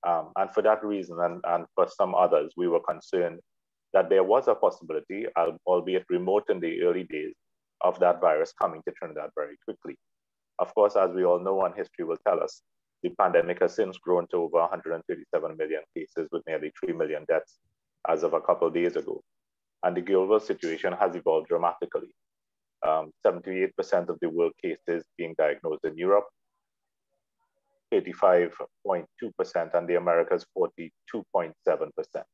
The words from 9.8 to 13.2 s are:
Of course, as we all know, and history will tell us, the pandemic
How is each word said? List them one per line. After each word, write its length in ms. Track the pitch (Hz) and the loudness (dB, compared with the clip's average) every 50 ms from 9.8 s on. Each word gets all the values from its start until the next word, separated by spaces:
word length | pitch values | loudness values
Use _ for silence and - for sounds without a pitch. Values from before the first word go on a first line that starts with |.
| _ - - _ _ _ _ _ _ _ _ _ _ _ _ - | _ -14 -14 _ _ _ _ _ _ _ _ _ _ _ _ -4
Of 160 | 92 - - | -4 -2 4
course, 220 | - 104 101 - | 4 4 4 6
as 140 | 104 95 92 | 4 2 2
we 140 | 87 92 92 | 2 2 4
all 140 | 90 87 87 | 4 4 2
know, 240 | 90 95 98 95 95 | 2 0 0 0 0
and 100 | 87 85 | -2 -2
history 300 | 107 90 - _ - 87 | -4 -10 -10 _ -10 -6
will 120 | 80 82 - _ | -6 -6 -2 _
tell 140 | 104 92 82 | 0 0 0
us, 220 | - - - - _ _ _ _ _ _ _ _ - | -2 -4 -8 -12 _ _ _ _ _ _ _ _ -8
the 80 | 90 | -8
pandemic 500 | 87 _ | 0 _